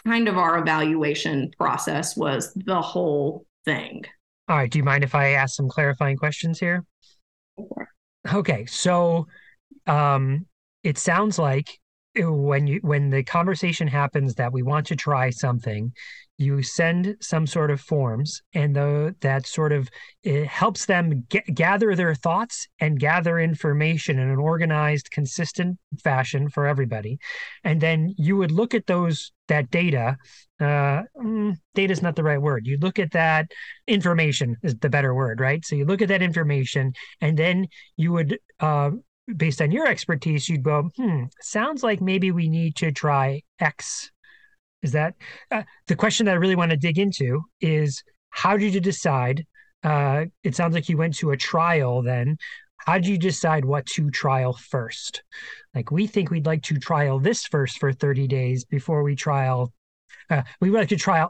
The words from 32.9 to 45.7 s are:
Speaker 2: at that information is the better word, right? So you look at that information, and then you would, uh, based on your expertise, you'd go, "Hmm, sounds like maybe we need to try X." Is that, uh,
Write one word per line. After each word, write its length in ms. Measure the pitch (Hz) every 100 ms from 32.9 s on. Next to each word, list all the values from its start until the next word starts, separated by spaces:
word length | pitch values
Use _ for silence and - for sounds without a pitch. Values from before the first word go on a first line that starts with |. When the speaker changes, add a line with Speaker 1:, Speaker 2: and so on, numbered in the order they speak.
| 185
Speaker 2:
at 120 | 170
that 400 | 175 160 156 160 - - - -
information 720 | 208 175 165 156 135 127 117
is 120 | - 113
the 120 | 147
better 240 | 143 135
word, 280 | 127 131 113
right? 220 | 131 151 -
So 100 | 147
you 80 |
look 180 | 143 190
at 60 | 202
that 140 | 190
information, 720 | 180 165 151 143 127 139 131 127 - -
and 180 | 151 156
then 300 | 165 180 190 - - -
you 160 | 165
would, 260 | 170 151 - - -
uh, 300 | 156 147 143 208 - _ - 185
based 260 | 160 135
on 100 | 151
your 160 | 214 311
expertise, 600 | 190 - 160 165 151 -
you'd 160 | 160
go, 260 | 131 147 160 -
"Hmm, 300 | 240 151 123 -
sounds 420 | - 220 254 294
like 180 | - 196
maybe 300 | 185 190 185
we 160 | 175 160
need 300 | 165 165 151
to 160 | 160
try 480 | 143 151 143 135 139 - -
X." 500 | 160 - - - - _ - - _ _ _ _
Is 120 | 147
that, 200 | 151 160 - - - -
uh, 120 | 226 -